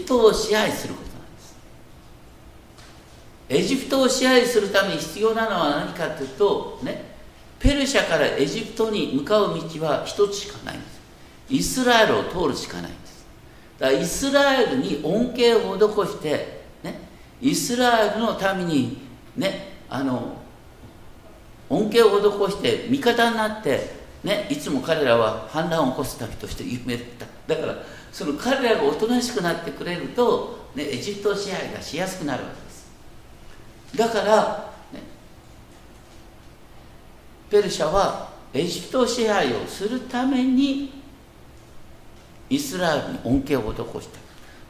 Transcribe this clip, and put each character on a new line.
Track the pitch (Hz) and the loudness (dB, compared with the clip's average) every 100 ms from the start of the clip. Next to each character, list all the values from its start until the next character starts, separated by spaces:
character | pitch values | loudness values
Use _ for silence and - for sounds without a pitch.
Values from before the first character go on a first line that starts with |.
プ | - | 0
ト | 247 220 | 6 6
を | |
支 | - - | 6 2
配 | 214 190 | 2 0
す | - - | -2 -8
る | |
こ | - | -10
と | - | -12
な | - | -16
ん | - - | -18 -20
で | |
す。 | - - - - - - - - - - - - - - - - - - - - - | -20 -20 -20 -20 -20 -20 -20 -20 -20 -20 -20 -20 -20 -20 -20 -20 -20 -20 -20 -18 -2
エ | - 190 269 | 0 2 -2
ジ | - | 0
プ | |
ト | 269 | 2
を | 247 | 2
支 | 254 254 | 4 4
配 | 254 226 | 4 6
す | 208 | 2
る | 196 | 4
た | 196 | 2
め | 190 | 2
に | 156 | -2
必 | - 202 | -6 0
要 | 220 | 0
な | 220 220 | 2 0
の | 180 | 0
は | 147 | 0
何 | 147 180 | 0 -4
か | - 156 | -4 -6
と | - | -4
い | 131 | -6
う | - | 2
と、 | 202 127 - - | 2 2 -4 -8
ね、 | 151 - - - - - - - | -8 -8 -12 -18 -20 -20 -20 2
ペ | 269 | 4
ル | 285 262 | 4 2
シ | 226 | 2
ャ | 185 | 2
か | 160 | 2
ら | 127 | 2
エ | - 151 | 2 0
ジ | 220 | 0
プ | - | -6
ト | - 220 | -2 0
に | 202 143 | 0 -2
向 | 135 - | -2 2
か | 214 | 4
う | 190 165 | 4 -2
道 | 156 156 156 | -6 -4 -2
は | 135 - | -2 -2
一 | - 202 | 0 0
つ | - | 0
し | - | -10
か | - - | -12 -12
な | |
い | - | -12
ん | |
で | - | -14
す。 | - - - - - - | -18 -20 -20 -20 -18 -4
イ | 135 | -2
ス | 175 254 | 0 0
ラ | 247 233 | 4 6
エ | 208 | 6
ル | 107 | 4
を | 95 | 0
通 | 180 151 | -2 -2
る | - | -2
し | - | -6
か | 87 | -10
な | 85 | -10
い | |
ん | - | -14
で | - | -18
す。 | - - - - - - - | -20 -20 -20 -20 -20 -18 -4
だ | 135 | 0
か | |
ら | 147 | 2
イ | 175 | 0
ス | - 277 | -2 2
ラ | 277 277 262 | 4 4 4
エ | 220 | 2
ル | 254 | 0
に | - - | -2 -2
恩 | - 208 247 - | 0 0 0 2
恵 | 233 226 | 4 6
を | 190 190 | 2 2
施 | 208 208 185 | 2 2 -2
し | - | -2
て、 | 151 120 - - - - | -2 -2 -4 -12 -18 -14
ね、 | 175 - - - - - | -12 -12 -16 -20 -20 -2
イ | 262 | 0
ス | - - 240 | 0 0 2
ラ | 247 233 202 | 4 6 4
エ | |
ル | 214 | 2
の | 226 - 190 190 | 0 0 0 0
民 | 175 | 0
に、 | 147 120 - - - - 117 | 0 0 -4 -14 -20 -14 -4
ね、 | 190 196 - - - | -4 -4 -12 -16 -10
あ | 127 | -4
の、 | 135 123 95 87 - - - - - - - - - - - - - | -2 -4 -6 -12 -18 -20 -20 -20 -20 -20 -20 -20 -20 -20 -20 -16 -2
恩 | 151 214 | 0 2
恵 | 233 | 6
を | 220 202 208 202 190 | 6 6 4 2 -2
施 | |
し | - | 0
て | 254 - - | 0 0 0
味 | 139 | 2
方 | 240 233 233 | 2 4 2
に | 220 | 2
な | 214 214 | -2 -2
っ | |
て、 | 147 127 - - - - | -2 -2 -2 -10 -18 -8
ね、 | - 202 - | -4 -2 -2
い | 277 | -6
つ | - | -2
も | 135 | -4
彼 | 165 156 | 0 0
ら | 135 117 | 4 4
は | 110 113 - | 4 0 -6
反 | 156 165 | -4 0
乱 | 165 135 | 2 0
を | |
起 | 127 | 0
こ | 131 | -6
す | - | -6
民 | 113 - | -10 -10
と | 107 | -10
し | - | -8
て | |
有 | - 120 120 | -6 -6 -4
名 | 117 | -6
だ | |
っ | - - - - - | -8 -14 -16 -12 -4
た。 | 160 | -4
だ | |
か | - | -4
ら、 | - - - - | -8 -12 -18 -16
そ | - 143 | -8 -6
の | - | -2
彼 | 240 262 240 | 0 2 2
ら | 208 | 4
が | |
お | 143 151 | 2 2
と | 220 | 2
な | 247 | 2
し | 240 | 0
く | - | -2
な | 175 | -2
っ | 165 | -2
て | - | -6
く | - | -8
れ | 156 175 | -6 -6
る | 139 | -4
と、 | - 240 - - - - 131 | 2 2 2 -2 -12 -12 -8
ね、 | |
エ | 147 160 | -6 -6
ジ | 202 196 | -6 -4
プ | |
ト | 214 196 | -2 -2
支 | 196 | -4
配 | 170 127 | -6 -8
が | - | -10
し | - 151 | -8 -6
や | 185 | -6
す | 190 | -4
く | 147 | -6
な | 120 | -6
る | |
わ | 95 | -8
け | - | -14
で | - | -18
す。 | - - - - - - - - - - - - - | -20 -20 -20 -20 -20 -20 -20 -20 -20 -20 -20 -10 -2
だ | 226 | 0
か | 208 190 | 0 4
ら、 | 214 - - - - - | 4 4 -2 -10 -16 -18
ね、 | - - - - - - - - - - - - - - - - - - - - - - - - - - | -18 -18 -20 -20 -20 -20 -20 -20 -20 -20 -20 -20 -20 -20 -20 -20 -20 -20 -20 -20 -20 -20 -20 -20 -20 2
ペ | 208 | 4
ル | 190 | 4
シ | - | 0
ャ | 156 | 2
は | 190 175 - - - - | 2 2 0 -10 -16 -8
エ | 127 175 | -4 -2
ジ | - | -4
プ | - | -2
ト | 254 240 | 0 2
支 | - 220 | 2 2
配 | 196 143 | 2 2
を | 110 95 | 0 -4
す | - 202 | -6 -4
る | 254 | -6
た | - 247 262 | -4 -2 0
め | 254 | 2
に | 262 254 277 277 277 - - - - - - - - - - - - - - - - | 4 4 2 0 -6 -12 -20 -20 -20 -20 -20 -20 -20 -20 -20 -20 -20 -20 -20 -16 -4
イ | 139 | -4
ス | - 185 | -2 -2
ラ | 175 147 | 0 0
エ | |
ル | - | -2
に | 127 | -6
恩 | 117 135 139 | 0 0 2
恵 | 135 | -2
を | 107 | -2
施 | 113 - - | -6 -8 -10
し | - | -12
た。 | - - - - - | -18 -20 -20 -20 -20